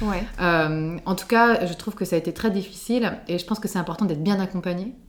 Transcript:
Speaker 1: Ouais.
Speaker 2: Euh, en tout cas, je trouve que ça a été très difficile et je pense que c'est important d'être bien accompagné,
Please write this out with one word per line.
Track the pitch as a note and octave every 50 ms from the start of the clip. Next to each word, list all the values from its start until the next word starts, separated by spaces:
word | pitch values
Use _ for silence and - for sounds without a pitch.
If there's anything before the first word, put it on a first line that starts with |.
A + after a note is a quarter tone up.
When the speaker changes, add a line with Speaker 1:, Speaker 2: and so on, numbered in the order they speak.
Speaker 1:
Ouais. | A3 G#3 G3 F3+ G#3 - - -
Speaker 2:
Euh, | F#3 F3 E3+ E3 D#3 D#3 D#3 D#3 D#3 D#3+ E3+ E3 -
en | F#3 F#3+
tout | F#3 - -
cas, | A#3 A3+ A#3 A#3+ A3+ - -
je | F3 E3+
trouve | - - A3 G3+
que | - F#3+
ça | F#3 F3+
a | E3
été | E3 F3 D#3+
très | - - A3+
difficile | F#3 G3+ G3 - - - - - A#3 B3+ A#3 F#3 G#3+ - - -
et | E3+ F3
je | F3
pense | - A3 -
que | - G3
c'est | - F#3
important | E3 E3+ E3 - G#3+
d'être | F#3 D#3 D3 D#3+
bien | G3 G3+ F#3+
accompagné, | F#3+ F#3 - F3+ E3+ F#3 F3 F3+ F#3+ A#3 C4 - -